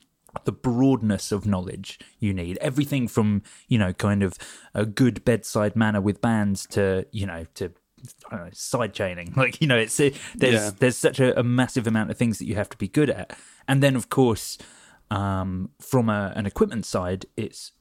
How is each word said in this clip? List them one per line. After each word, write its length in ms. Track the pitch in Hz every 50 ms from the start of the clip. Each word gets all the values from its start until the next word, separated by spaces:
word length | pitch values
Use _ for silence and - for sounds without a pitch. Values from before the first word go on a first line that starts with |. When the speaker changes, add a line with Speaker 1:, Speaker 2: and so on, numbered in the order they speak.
| _ _ _ _ _ _ - - -
Speaker 1:
the 80 | - 98
broadness 800 | - - 131 117 120 131 135 131 117 117 107 101 98 - - 107
of 140 | 101 90
knowledge 520 | 104 101 92 90 87 - 92 95 - - - - - _ _
you 160 | 113 101 98
need. 240 | 90 85 87 92 -
Everything 480 | - 151 131 147 143 143 143 135 120 107
from, 340 | - - 107 107 104 101 - - - - _ -
you 100 | 131 113
know, 140 | 101 92 95
kind 300 | - - 104 101 101 98
of 120 | 92 - - - - - - - - -
a 100 | 104 107
good 400 | 110 101 - 135 120 107 104 -
bedside 520 | 127 117 104 - - - 110 104 104 -
manner 240 | 113 113 107 104 101
with 200 | 95 104 95 -
bands 460 | - 117 113 110 104 101 98 92 - -
to, 360 | - 107 98 95 95 95 - - -
you 140 | 110 98
know, 200 | 98 82 82 85 - -
to, 180 | - 98 87 80 _ _ _ _ _ - 117 - _ - -
I 60 | 117
don't 80 | 101 85
know, 60 | 87 95
side 400 | - - - - 120 117 107 -
chaining. 400 | - 104 92 90 87 87 87 -
<laughs> 40 |
Like, 240 | 127 131 120 - - 160
you 40 |
know, 120 | 143 123 117
it's, 200 | 113 110 - -
it, 160 | 147 139 139 - - - -
there's, 180 | 120 127 127 117
Speaker 2:
Yeah. 160 | 110 107 107 98 -
Speaker 1:
there's 180 | 131 127 123 -
such 200 | - 147 - -
a, 180 | 131 127 - 135
a 20 | 123
massive 440 | 120 123 127 127 - - 135 107
amount 240 | 113 110 110 110 -
of 80 | - -
things 200 | 123 117 104 -
that 60 | -
you 100 | - 104
have 120 | 101 101 -
to 80 | -
be 100 | - 104 95
good 200 | - 151 151 120
at. 260 | 110 98 92 - - - - - - _ _
And 160 | - 135 139 139
then, 140 | 139 131
of 140 | 123 - -
course, 480 | - 135 131 120 107 - - - - - - - - - - - - _ _ -
um, 600 | 107 98 101 98 95 95 95 95 92 92 92 - - _
from 300 | - - - 127 117 113
a, 220 | 107 104 101 95 -
an 80 | - 202
equipment 400 | 101 - - 220 208 120 113 92
side, 400 | - - 104 90 90 92 92 - - _
it's, 360 | - 110 - - - - - - _